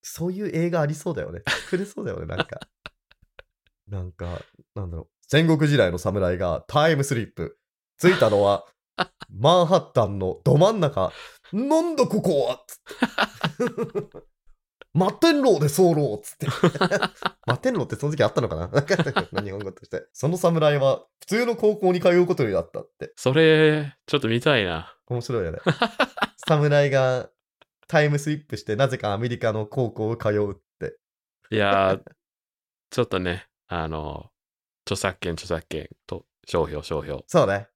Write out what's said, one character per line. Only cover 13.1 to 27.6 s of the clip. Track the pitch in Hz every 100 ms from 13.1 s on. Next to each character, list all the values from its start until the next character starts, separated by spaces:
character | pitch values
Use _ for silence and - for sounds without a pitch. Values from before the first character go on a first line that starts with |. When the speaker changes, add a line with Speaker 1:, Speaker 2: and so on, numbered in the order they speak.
| - 208 - - - 247 240 233 214 -
Speaker 1:
て。 | -
<laughs> | - _ _ - _ _ -
「摩 | 151 185
天 | - 330 294
楼 | 269 170
で | 147
候」 | 160 180 156 143 104
つ | -
っ | -
て。 | 139 - 180 - 185 -
<laughs> | - - - _ -
摩 | -
天 | 254
楼 | 233
っ | 120
て | -
そ | 143
の |
時 | 151
あ | 104
っ |
た | -
の | 113
か | 78
な？ | 87
な | -
か | -
っ | 185
た | 156
か | - -
な、 | -
日 | 101
本 | 98
語 | 98
と | -
し | -
て。 | - -
そ | - 139
の | 180
侍 | 170 165 151 147
は | 135 127 - _
普 | -
通 | 214 240
の | 226
高 | 214 208
校 | 185
に | 180
通 | 185
う | 175 175
こ |
と | 156
に | 120
な | 92
っ | -
た | -
っ | - _
て。 | - -
Speaker 2:
そ | 127
れ、 | 135 160 156 156 151 147 - -
ち |
ょ | 143
っ |
と | 113
見 | 117
た | 156 131
い |
な。 | 95 80 80 - _
Speaker 1:
面 | 120
白 | - 120
い | 85
よ |
ね。 | 87 - - 233 -
<laughs> | 269 - - _ -
侍 | 151 147 143 143
が | 135 131 127 - _ _ _